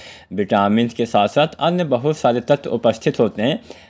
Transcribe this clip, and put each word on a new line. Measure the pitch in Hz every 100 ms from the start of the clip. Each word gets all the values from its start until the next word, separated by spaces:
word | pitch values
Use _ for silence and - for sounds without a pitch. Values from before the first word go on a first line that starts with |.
| - - -
विटामिन | 92 98 107 101 107 117
के | - 117
साथ | - 104
साथ | - 156 -
अन्य | 151 180
बहुत | 165 123 139 156
सारे | 135 120
तत्व | 117 143 -
उपस्थित | 113 117 110 - -
होते | 113 101
हैं, | 113 170 - -